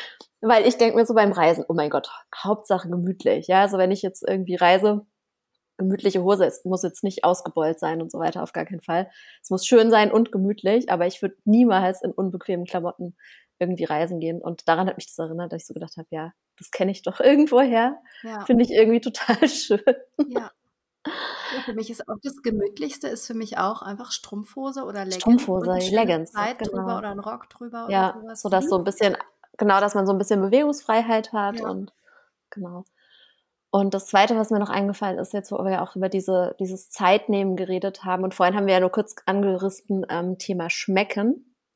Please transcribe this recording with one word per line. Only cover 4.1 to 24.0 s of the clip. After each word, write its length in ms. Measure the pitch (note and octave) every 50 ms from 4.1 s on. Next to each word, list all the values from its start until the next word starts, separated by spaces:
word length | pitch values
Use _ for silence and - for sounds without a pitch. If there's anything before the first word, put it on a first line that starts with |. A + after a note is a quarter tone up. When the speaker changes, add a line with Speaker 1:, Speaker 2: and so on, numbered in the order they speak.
| F#3+ - -
Speaker 1:
irgendwie 280 | - F#3+ F#3+ F#3 F3 F3
reise, 500 | F3 F3 F3 F#3 F#3+ G3+ G#3 G#3 G#3 G#3 _ _ _ _ _ _ _ _ _ _ _ _ _ _
gemütliche 460 | - F#3+ F#3+ G3 A3 - G3+ F#3+ F#3+ F3
Hose, 220 | F#3+ G3+ F#3+ F3+
es 180 | F#3 - - -
muss 200 | F3+ F#3 F3+ -
jetzt 200 | F3 - - -
nicht 200 | G3 F#3 - -
ausgebeult 560 | F3 F3+ F3 - - - E3 D#3 D#3 E3 D#3+
sein 220 | E3+ D#3+ D#3+ E3
und 100 | E3 E3
so 80 | - E3+
weiter, 240 | E3 D#3+ D#3+ - D#3
auf 100 | - -
gar 120 | E3+ D#3+
keinen 160 | - F#3+ D#3+
Fall. 280 | - - E3 F3 F#3+ F#3+ _ - - - - _
Es 80 | - -
muss 160 | F#3 F3+ -
schön 260 | - B3+ A3+ A3 A3+
sein 200 | A3+ G#3+ G#3+ G#3
und 200 | - A3 A#3 -
gemütlich, 580 | - F#3+ F#3+ G3 G#3 - - F#3+ G#3+ A#3+ B3 -
aber 160 | F3+ E3+ F3
ich 140 | F#3 - -
würd 140 | - F#3+ - _ -
niemals 560 | G#3 G#3+ A#3+ B3 A#3 F#3+ F#3 F3+ F#3 F#3 -
in 100 | - F#3+
unbequemen 540 | - - F#3+ F#3 F3 F3+ - - F#3 F3 F3
Klamotten 520 | F3+ - F3+ E3+ F3 - - F3+ F3 - _ - - - - _ _ _ -
irgendwie 240 | F3+ F3 F3+ E3+ E3+
reisen 340 | - D#3 D3+ E3+ E3+ F3+ E3
gehen. 220 | E3 E3 E3 E3+
Und 260 | - E3 E3+ - -
daran 200 | - E3 E3 F#3
hat 100 | F#3 -
mich 100 | - -
das 100 | - -
erinnert, 340 | - E3 D#3+ D#3+ E3+ F3 E3
dass 120 | E3 E3 -
ich 40 |
so 60 | - -
gedacht 240 | E3+ F3 D#3+ -
hab, 100 | E3 D#3+ -
„Ja, 200 | E3 D#3 D#3 E3+ - _ _ _ _
das 140 | - - -
kenn 180 | - - F#3+ F#3+
ich 120 | G3 -
doch 180 | - G3+ F#3+ -
<laughs> 20 |
irgendwoher.“ 760 | - B3+ C#4+ C#4+ D4+ D4+ B3+ B3 C#4 B3 A#3+ A3+ A#3 B3+ D4 - _ _ - -
Speaker 2:
Ja. 260 | - A3+ A3 G#3 G3+
Speaker 1:
Find 140 | - B3 A#3
ich 100 | A#3+ A#3+
irgendwie 300 | - A3 A3 A3 A#3 A#3
total 360 | - B3+ - - - - A3+
<laughs> 100 | - D#4+ C4+
schön. 320 | - - - - G#3 G#3 - C4+ A#3+ - - _ _ - D4
Speaker 2:
Ja. 240 | D4 A#3+ - A#3 - _ _ _ _ _ _ _ _ _ _ - D4+ - - - - - - - -
Ja, 120 | C4 C4
für 120 | - - G#3+
mich 160 | A3 G#3+ A3
ist 180 | A3+ - - -
auch 80 | G#3+ G#3 -
das 180 | C#4 C#4 -
Gemütlichste 640 | - A#3+ G#3+ G#3 G3+ G3+ G3+ G3 D4 C#4+ - - -
ist 200 | - A#3 - -
für 60 | - A#3
mich 220 | A3 A3 G#3 -
auch 240 | - F#3 G3 A3+ -
einfach 300 | - G3 G3+ G3+